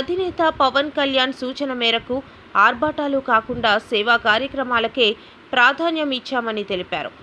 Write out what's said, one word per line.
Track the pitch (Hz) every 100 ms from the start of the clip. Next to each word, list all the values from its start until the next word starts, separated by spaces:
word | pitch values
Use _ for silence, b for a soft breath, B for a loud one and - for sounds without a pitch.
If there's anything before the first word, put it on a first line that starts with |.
అధినేత | 269 359 370 - 320 320
పవన్ | 269 262 294 294
కళ్యాణ్ | 277 262 262 262
సూచన | 254 262 277 254
మేరకు | 233 226 - 254 - B B 190 214
ఆర్భాటాలు | 247 302 302 285 277 262
కాకుండా | 226 220 247 226 208 -
సేవా | 220 214 233 226
కార్యక్రమాలకే | 214 269 269 247 240 226 240 220 226 B B -
ప్రాధాన్యం | 254 247 277 330 320 294 254
ఇచ్చామని | - 262 233 214 202
తెలిపారు. | 190 180 165 123 -